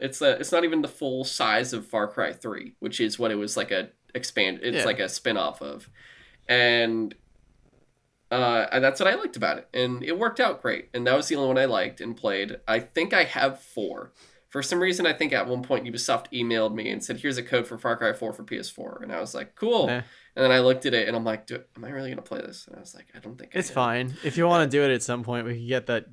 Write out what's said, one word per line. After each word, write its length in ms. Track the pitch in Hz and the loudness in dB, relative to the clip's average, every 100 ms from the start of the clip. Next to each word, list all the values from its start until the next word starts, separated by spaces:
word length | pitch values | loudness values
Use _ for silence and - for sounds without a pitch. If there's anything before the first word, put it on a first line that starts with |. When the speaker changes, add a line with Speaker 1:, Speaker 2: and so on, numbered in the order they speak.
Speaker 1:
It's 200 | 131 - | -4 2
a, 160 | 143 - | 4 4
it's 140 | - | 2
not 100 | 170 | 2
even 180 | 170 160 | 4 2
the 60 | 143 | -2
full 380 | - 139 127 131 | -4 -4 -2 -4
size 480 | - 117 110 127 | 0 2 2 0
of 120 | 113 104 | -4 -4
Far 220 | 110 104 | -2 -2
Cry 240 | - 80 | -2 -4
three, 440 | - 113 98 - - | -4 -10 -10 -12 -10
which 220 | 107 - | -6 -2
is 180 | 110 113 | -2 0
what 120 | 113 | 0
it 40 | 104 | 0
was, 220 | 104 104 | -2 -4
like, 140 | 98 | -2
a 180 | 98 - _ _ 127 | -2 -4 _ _ -8
expand-, 440 | - - 95 90 | -4 0 0 0
it's 140 | 123 151 | -2 0
Speaker 2:
Yeah. 80 | 117 | 0
Speaker 1:
like 140 | 101 | 0
a 80 | 92 | -2
spin-off 520 | - 120 101 76 - | -2 -2 0 -2 -4
of. 280 | 71 - - - - - - _ - | -10 -12 -16 -20 -20 -20 -20 _ 2
And, 680 | 123 120 120 113 113 107 - _ _ _ _ _ _ _ _ _ _ - | 4 6 6 4 0 -2 -8 _ _ _ _ _ _ _ _ _ _ -4
uh, 380 | 123 123 117 - | 2 4 4 2
and 120 | - | 4
that's 160 | 135 135 | 4 4
what 80 | 190 | 4
I 40 | 370 | 2
liked 220 | 415 - | -2 -2
about 200 | 92 73 | -2 -2
it, 120 | - | -4
and 300 | 127 123 123 | -2 -2 -2
it 160 | 147 175 | -4 -2
worked 200 | 226 226 | 0 2
out 200 | 233 - | 0 0
great, 280 | 120 - - | -4 -4 -6
and 140 | 123 - | -2 2
that 80 | 139 | 4
was 140 | - | 2
the 60 | 147 | 0
only 100 | 131 | 2
one 100 | 127 | 4
I 80 | 135 | 4
liked 360 | 104 117 - | 2 0 -4
and 140 | 117 113 | -10 -4
played. 420 | 110 98 101 - - | -2 -2 -4 -6 0
I 120 | 113 | 0
think 340 | - 165 170 | 0 -2 2
I 100 | 196 | 2
have 380 | 160 - 139 135 | 2 2 0 0
four. 500 | - 117 - - - _ - _ _ | -8 -6 -6 -6 -14 _ -20 _ _
For 120 | 139 | -6
some 180 | 135 175 | -2 2
reason, 240 | 185 180 170 | 2 2 2
I 80 | |
think 180 | - 151 | 2 0
at 140 | 123 120 | 0 0
one 140 | 123 | -2
point 220 | - 123 120 | 0 -2 -2
Ubisoft 400 | 117 - 117 - | -4 0 0 -2
emailed 400 | 123 117 113 110 | -4 0 2 0
me 160 | 113 110 | 0 -4
and 120 | 104 | -4
said, 140 | - 120 | -6 -4
"Here's 180 | 143 123 | -4 -4
a 60 | |
code 240 | 120 123 - | 0 0 -2
for 100 | 113 | -4
Far 180 | 120 117 | -2 0
Cry 160 | 110 | 0
four 200 | - 113 | -2 -6
for 100 | - | -8
P 140 | 107 113 | -10 -8
S 120 | - | -8
four," 300 | - - - | -10 -12 -12
and 120 | - | -8
I 60 | 170 | -6
was 120 | - | -6
like, 220 | - 214 - | -8 -10 -4
"Cool." 320 | 220 226 123 | 0 2 2
Speaker 2:
Nah. 140 | 123 - - - - | 0 -6 -16 -10 2
Speaker 1:
And 80 | |
then 80 | 131 | 4
I 80 | 127 | 6
looked 260 | 127 127 139 | 6 4 2
at 80 | |
it, 140 | 117 104 | 0 2
and 80 | 117 | 0
I'm 80 | |
like, 240 | 113 110 - | -2 -4 -8
"Do, 160 | 123 - 120 | -14 -14 -16
am 80 | 117 | -12
I 40 | |
really 200 | 135 131 | -10 -8
gonna 120 | - | -10
play 180 | - - | -10 -10
this?" 260 | - - - | -10 -14 -18
And 80 | - | -20
I 40 | |
was 120 | - | -20
like, 140 | - - - | -20 -20 -20
"I 40 | |
don't 180 | 107 127 | -18 -18
think 180 | - 180 | -8 -6
I 40 | |
Speaker 2:
It's 100 | 175 | -4
Speaker 1:
am." 60 | 135 | 0
Speaker 2:
fine. 380 | 120 120 127 147 | 0 0 -4 -4
If 120 | 151 143 | -4 2
you 100 | 170 | 4
wanna 220 | 170 147 | 6 4
do 160 | 143 | 4
it 80 | 139 | 4
at 100 | 123 | 2
some 200 | - 123 | 0 -4
point, 220 | 113 120 117 | -4 -4 -4
we 100 | 120 | -6
can 100 | 120 | -2
get 180 | 127 123 | -2 0
that, 180 | 117 117 | -4 -4